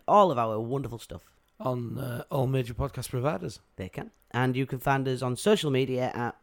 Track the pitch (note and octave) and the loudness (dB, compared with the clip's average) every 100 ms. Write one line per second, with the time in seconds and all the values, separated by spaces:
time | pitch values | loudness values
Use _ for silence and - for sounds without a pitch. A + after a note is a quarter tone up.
0 | - G3+ F#3+ A#2+ A2+ A2 A#2 C3+ B2 A#2 | 4 6 6 4 0 0 -2 -4 -4 -10
1 | - F2 - _ _ - C3 B2 A#2 A2+ | -12 -14 -16 _ _ -6 -4 -2 -4 -6
2 | B2+ A#2+ - C#3 C3 C3+ A#2+ A#2 C#3 - | -6 -8 -4 0 2 2 0 -4 -6 -6
3 | - B2+ C#3 F#3 D#3+ - _ - F#2 - | -6 -2 -2 -2 -6 -10 _ -12 -10 -10
4 | - _ _ A#2+ B2+ B2+ C3+ B2+ C#3+ C3+ | -12 _ _ 0 2 2 -2 -2 0 2
5 | C3 B2+ B2+ B2 G#3 G#3+ D3+ C3 B2+ B2+ | 0 -2 -2 0 4 4 4 2 2 0
6 | B2+ A#2 A#2 - | -2 -2 -4 -6